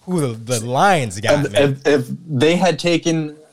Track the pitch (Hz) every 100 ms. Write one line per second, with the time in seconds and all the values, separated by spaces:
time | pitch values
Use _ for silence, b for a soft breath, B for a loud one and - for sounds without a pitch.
0 | - 180 139 113 113 123 117 127 196 175
1 | 117 95 110 147 135 151 139 135 147 147
2 | 123 - - 135 151 175 180 156 175 165
3 | 165 165 151 151 -